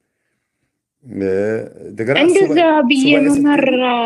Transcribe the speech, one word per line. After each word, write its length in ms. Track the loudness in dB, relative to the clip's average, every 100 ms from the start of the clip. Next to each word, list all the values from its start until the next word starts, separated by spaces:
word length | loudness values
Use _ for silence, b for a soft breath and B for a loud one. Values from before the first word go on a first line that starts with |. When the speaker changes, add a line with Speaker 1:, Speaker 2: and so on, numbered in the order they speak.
| _ _ _ _ _ _ _ _ _ _
Speaker 1:
እ፣ 260 | -16 -6 -4 -2 -2 -4 -8 -16
እንደገና 340 | -18 -8 -2 0
Speaker 2:
እንደዛ 280 | 2 2 2
Speaker 1:
ሱባኤ፣ 360 | 2 2 2
Speaker 2:
ብዬ 180 | 2 0
Speaker 1:
ሱባኤ 220 | 2 2
Speaker 2:
መምህር፣ 380 | 2 0 2 2
Speaker 1:
ስትገቢ፣ 200 | 0 0
Speaker 2:
አ፣ 120 | -2 -2